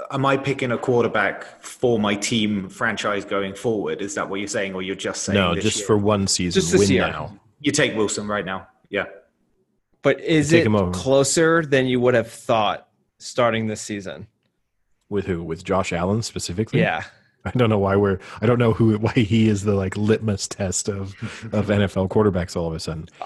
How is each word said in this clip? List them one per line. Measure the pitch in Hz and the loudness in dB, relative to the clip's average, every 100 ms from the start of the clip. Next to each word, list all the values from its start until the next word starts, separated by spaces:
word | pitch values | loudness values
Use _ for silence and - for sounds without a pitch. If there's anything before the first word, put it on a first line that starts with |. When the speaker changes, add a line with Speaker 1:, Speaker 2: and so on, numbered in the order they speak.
| - | -6
Speaker 1:
am | 139 135 | 0 2
I | 139 | 2
picking | 139 135 127 | 0 -2 -2
a | 113 | -2
quarterback | - 120 113 107 98 - - - | 2 2 2 2 0 -2 -10 -18
for | - - 127 113 | -20 -2 0 2
my | 104 104 | 2 0
team | - 117 107 104 95 | -2 0 0 -2 -6
franchise | - 117 101 110 101 | -4 -4 -2 -2 -4
going | 95 101 98 | -2 -4 -4
forward? | 98 123 110 76 80 | -4 -4 -2 -2 -4
Is | 101 104 | -6 -6
that | 80 | -4
what | 98 | -4
you're | 101 | -6
saying, | 117 98 | -4 -4
or | 95 | -6
you're | 95 95 | -6 -6
just | 107 92 | -6 -6
saying | - 104 | 0 2
Speaker 2:
No, | 90 | 2
Speaker 1:
this | 90 | 0
Speaker 2:
just | 104 - | -2 -2
Speaker 1:
year? | - | 2
Speaker 2:
for | 107 | 2
one | 101 104 98 | 2 2 0
season, | - 90 95 | 0 0 0
Speaker 3:
Just | 85 | 2
this | 95 | 4
Speaker 2:
win | 101 | 4
Speaker 3:
year. | - 82 | 4 2
Speaker 2:
now. | 80 76 - _ _ | -4 -10 -14 _ _
Speaker 1:
You | 143 | -2
take | 147 131 104 | 0 0 0
Wilson | 101 - 104 | -2 -4 -4
right | 104 90 | -4 -4
now, | 95 92 _ _ | -8 -12 _ _
yeah. | 98 90 - - _ _ _ _ _ _ _ | -6 -6 -10 -20 _ _ _ _ _ _ _
Speaker 3:
But | 143 - | 0 0
is | - 160 143 | 2 2 4
Speaker 2:
Take | 156 | 4
Speaker 3:
it | 107 | 4
Speaker 2:
him | 107 | 4
over. | 90 | 2
Speaker 3:
closer | 90 110 135 139 - 160 165 | -2 2 4 4 4 4 4
than | 156 135 131 | 2 2 2
you | 127 | 2
would | 123 120 | 4 2
have | 113 | 0
thought | - - 113 104 82 - _ _ _ | -4 0 2 2 -2 -8 _ _ _
starting | - - 120 110 110 | -8 0 0 0 -2
this | 107 | -6
season? | - 101 92 73 104 _ _ _ _ _ _ _ - | -8 -10 -10 -14 -16 _ _ _ _ _ _ _ -6
Speaker 2:
With | 101 95 | -4 -2
who? | 87 | -4
With | 82 82 | -4 -8
Josh | - 95 95 | -2 -2 0
Allen | 87 90 107 | -2 0 -2
specifically? | 113 - - 90 110 - | -4 -8 -6 -4 -2 0
Speaker 3:
Yeah. | 104 80 - - _ _ - | 0 0 -6 -16 _ _ -4
Speaker 2:
I | |
don't | 127 117 | 2 4
know | 107 | 4
why | 98 98 | 2 4
we're, | 101 95 - - | 2 0 -6 -2
I | 110 | 2
don't | 120 | 4
know | 117 | 4
who, | 110 113 104 | 4 4 4
why | 107 | 2
he | - 107 113 110 | 2 2 4 4
is | 101 | 2
the, | 104 98 | 0 0
like, | 95 101 | 0 0
litmus | 107 107 110 98 - | 2 2 0 -4 -6
test | - 98 - - | -6 -4 -4 -4
of, | 98 98 98 110 - 113 | -6 -8 -10 -12 -12 -4
Speaker 3:
<laughs> | |
Speaker 2:
of | 107 98 | -2 2
N | 104 | 2
F | 98 - | 2 0
L | 92 | 0
quarterbacks | 110 104 92 87 90 | 2 2 2 -2 -4
all | 82 | -4
of | |
a | 80 | -6
sudden. | - 80 80 - | -8 -10 -12 -16